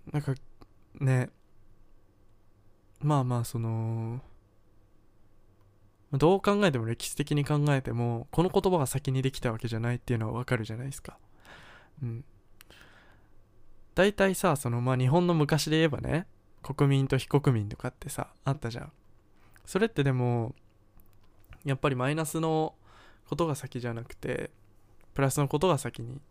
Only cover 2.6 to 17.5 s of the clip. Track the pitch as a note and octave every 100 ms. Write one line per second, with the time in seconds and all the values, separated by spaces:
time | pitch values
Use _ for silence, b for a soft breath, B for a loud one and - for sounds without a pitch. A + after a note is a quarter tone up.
2.6 | - - _ - D3 D3 B2+ A#2+ A#2+ A#2+
3.6 | A2+ A2+ A2+ A2+ A2+ A#2+ - - _ _
4.6 | - - _ - - _ - - - _
5.6 | - _ - _ _ C3+ D3+ F#3+ G3+ G3+
6.6 | G3+ C3 A2+ A#2 - - D3 D3 C#3 D3+
7.6 | D3 C#3 C3 A#2 A#2+ A#2 - - F3+ G3+
8.6 | F#3+ F3+ C3 C#3+ C#3 C3 C3 - B2+ A2+
9.6 | A#2 A2+ A#2 A#2+ - A#2 A2 A#2 B2 B2
10.6 | A2 A2 C3 - - - - B B B
11.6 | B B B - B2 A#2 - - - -
12.6 | - B B B B B B - - -
13.6 | - - - - G3 G#3 G3 F#3 F#3 C#3+
14.6 | B2 A#2+ B2 B2+ B2+ E3 F3+ E3+ D3 D#3
15.6 | D3+ D#3 D#3+ D3 B2+ C#3+ F#3+ - _ -
16.6 | - C3+ C#3+ C#3 C3+ C3 - D3 D3